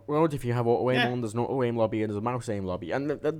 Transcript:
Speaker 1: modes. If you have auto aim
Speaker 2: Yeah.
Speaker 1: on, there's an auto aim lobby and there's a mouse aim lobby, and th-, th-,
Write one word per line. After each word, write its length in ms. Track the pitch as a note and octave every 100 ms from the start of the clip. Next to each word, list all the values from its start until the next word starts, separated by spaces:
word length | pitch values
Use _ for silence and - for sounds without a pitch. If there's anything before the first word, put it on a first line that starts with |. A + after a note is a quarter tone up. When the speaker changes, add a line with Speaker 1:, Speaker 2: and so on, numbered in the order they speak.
| -
Speaker 1:
modes. 240 | D3 E3
If 140 | C#3+ A#2+
you 80 |
have 120 | A#2+ A#2
auto 240 | A#2+ B2
aim 60 | B2+
Speaker 2:
Yeah. 140 | A#2+
Speaker 1:
on, 100 | B2
there's 140 | A2+
an 60 | A2+
auto 220 | A#2+ C3+
aim 140 | A#2+ A#2
lobby 260 | A2 A2
and 80 | G#2+
there's 60 | G#2
a 60 |
mouse 260 | A#2 B2+ A#2
aim 160 | G2+
lobby, 260 | F#2 F#2 E2
and 160 | A#2+ C#3+
th-, 120 | C#3
th-, 140 | D3+